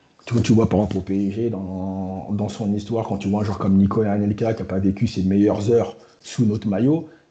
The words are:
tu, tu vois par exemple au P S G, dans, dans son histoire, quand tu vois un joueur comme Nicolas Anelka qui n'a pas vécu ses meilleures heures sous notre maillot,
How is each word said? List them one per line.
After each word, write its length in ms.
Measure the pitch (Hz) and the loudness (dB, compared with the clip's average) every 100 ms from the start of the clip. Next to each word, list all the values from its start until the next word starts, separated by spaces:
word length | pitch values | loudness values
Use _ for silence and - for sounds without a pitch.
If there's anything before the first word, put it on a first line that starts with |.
| _ _ - | _ _ -4
tu, 140 | 117 | 0
tu 100 | 117 | 4
vois 160 | 113 110 | 4 4
par 120 | 92 | 2
exemple 180 | 104 95 | 0 -2
au 20 | |
P 280 | 92 98 98 | -4 -2 -2
S 60 | |
G, 160 | 107 117 | -2 -4
dans, 800 | 98 95 92 95 95 92 95 - | -4 -8 -8 -6 -6 -8 -8 -6
dans 180 | 104 104 | -4 -4
son 240 | - 101 | -4 -4
histoire, 340 | 104 104 113 110 | -4 -2 -4 -4
quand 120 | 98 | -4
tu 100 | 98 | -2
vois 140 | 104 | -2
un 20 | |
joueur 140 | 104 98 | -2 -2
comme 180 | 98 95 | 2 4
Nicolas 360 | 98 110 107 | 4 2 0
Anelka 420 | 101 104 104 113 | 0 0 0 -2
qui 80 | 110 | -2
n'a 60 | 95 | -4
pas 100 | 95 | -2
vécu 280 | 98 98 107 | 0 0 -2
ses 160 | 98 | 0
meilleures 480 | 92 98 104 95 104 | 2 4 4 2 2
heures 260 | 117 - - - _ | 2 2 -6 -20 _
sous 260 | - - 110 | -8 0 0
notre 220 | 104 107 | 0 -2
maillot, 400 | 98 127 160 - - _ | 2 2 0 -2 -16 _